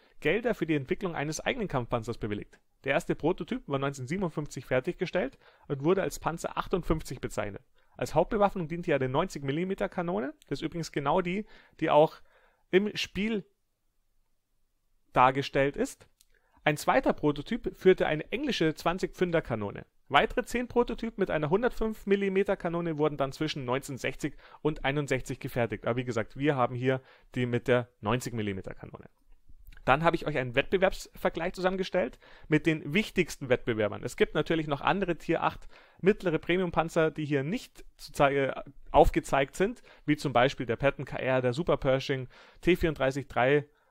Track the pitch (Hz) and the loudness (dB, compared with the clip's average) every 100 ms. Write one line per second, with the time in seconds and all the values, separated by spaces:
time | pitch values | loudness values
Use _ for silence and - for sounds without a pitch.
0 | _ - 147 202 240 208 160 151 131 180 | _ -4 0 0 0 -2 0 0 0 -4
1 | 180 156 147 156 - 254 196 139 120 123 | -4 -4 -4 -2 -2 -2 -2 -2 -2 -2
2 | 113 110 113 104 - - _ _ 135 147 | -2 -6 -6 -6 -8 -18 _ _ -2 0
3 | - 160 151 185 180 254 - 135 139 135 | 0 0 0 -2 -4 -8 -4 -2 -2 -4
4 | 123 185 165 160 - - - 127 175 - | -6 -4 -4 -4 -8 -10 -2 0 0 -4
5 | 180 175 254 - - _ - 139 147 190 | -2 -2 -2 -6 -20 _ -8 -2 2 2
6 | - - - 165 - - - 185 - 160 | 0 -4 -4 -4 -4 -6 -2 -2 0 -2
7 | - 127 120 - 104 98 - _ _ - | -4 -8 -6 -4 -6 -8 -16 _ _ -8
8 | - 147 175 214 196 196 151 170 175 139 | -2 0 0 2 2 2 -6 -4 0 0
9 | 127 139 185 156 139 147 185 196 196 - | 2 0 -2 -4 -4 -2 -2 -2 -4 -4
10 | 170 196 269 - - - 160 170 156 156 | -4 -4 -4 -8 -8 -6 -6 -6 -6 -4
11 | 143 175 175 190 208 - - - 156 147 | 0 2 0 -4 -6 -14 -20 -4 4 6
12 | 160 - - _ _ _ _ 185 208 - | 6 2 -20 _ _ _ _ 2 2 -2
13 | - 180 214 214 - _ _ _ _ _ | -6 -2 -2 -2 -4 _ _ _ _ _
14 | _ _ _ _ _ _ _ _ _ _ | _ _ _ _ _ _ _ _ _ _
15 | _ 135 127 135 135 143 139 - 262 - | _ 4 6 4 0 2 2 0 -4 -6
16 | - _ _ _ _ _ 151 151 - 180 | -20 _ _ _ _ _ -2 0 2 2
17 | 190 - 147 143 - 240 - - 185 185 | 2 0 0 -2 -4 -6 -6 2 6 6
18 | 180 151 - 220 294 - 160 151 165 180 | 4 -2 -4 -4 -2 0 0 0 -2 -2
19 | 180 - 180 165 - 110 101 - - _ | -4 -2 0 0 0 -4 -4 -8 -16 _
20 | - 139 220 - 247 240 247 240 240 226 | 2 4 4 0 -2 -4 0 0 0 -2
21 | 226 - 185 160 147 196 240 - 220 214 | -6 -4 -2 0 2 2 0 0 -2 -4
22 | 202 202 196 190 196 190 175 170 170 151 | 0 2 2 0 0 -2 -2 -2 -2 0
23 | 151 143 135 - 156 147 123 131 - 127 | 0 0 -4 -2 -6 -4 -4 -4 -4 -6
24 | 131 - 147 - - - 156 156 135 147 | -6 -4 -6 -8 -18 -4 -4 -2 -2 -2
25 | 139 131 - 131 135 131 117 104 127 120 | 0 -2 -2 -8 -4 -2 -2 -2 -2 -2
26 | 127 113 104 131 147 139 120 127 131 131 | -2 -4 -4 -2 0 2 0 0 0 -2
27 | - - _ 127 123 117 - 123 117 _ | -4 -20 _ -4 -2 0 2 2 0 _
28 | 104 123 127 117 104 95 - - - - | -2 -2 -2 -4 -4 -6 -10 -14 -16 -18
29 | - _ _ - - - - - - 139 | -20 _ _ -20 -20 -20 -20 -4 2 4
30 | 165 165 - 147 131 120 - 190 180 - | 4 2 0 -2 0 0 2 2 2 0
31 | - - 185 170 170 - 185 190 190 180 | -8 -4 -2 -2 -4 0 0 0 0 -2
32 | 233 - - - - 151 170 156 147 170 | -2 -6 -20 -20 0 2 2 0 0 0
33 | 220 - 160 - 135 123 - 110 104 101 | 0 0 -2 -4 0 0 0 0 0 -2
34 | 123 - 214 160 - 165 151 143 - 185 | -8 0 0 2 0 -2 -2 0 2 2
35 | 180 165 - 160 160 - - - - - | 0 -2 -2 0 -2 -4 -10 -14 -20 0
36 | 180 208 180 156 - 180 180 165 160 170 | 2 2 2 0 0 0 0 0 0 2
37 | 160 151 147 143 139 233 - - - - | 2 0 -2 0 0 -4 -8 -18 -20 -18
38 | - - 139 139 135 - - - - 143 | -8 2 4 4 0 -2 -10 -16 2 6
39 | - 165 - 139 147 - 196 240 - - | 6 4 0 0 0 0 -2 -2 -16 -8
40 | - 147 147 120 131 - 123 113 139 - | -2 -2 2 4 4 2 -4 0 0 0
41 | 135 - 127 131 123 120 175 147 139 131 | -4 -4 0 2 2 0 0 2 2 2
42 | - 135 127 - - - 165 175 165 143 | 0 -4 -6 -14 -20 -2 2 4 2 2
43 | 135 139 127 120 127 147 143 _ _ | 0 0 -2 2 4 4 2 _ _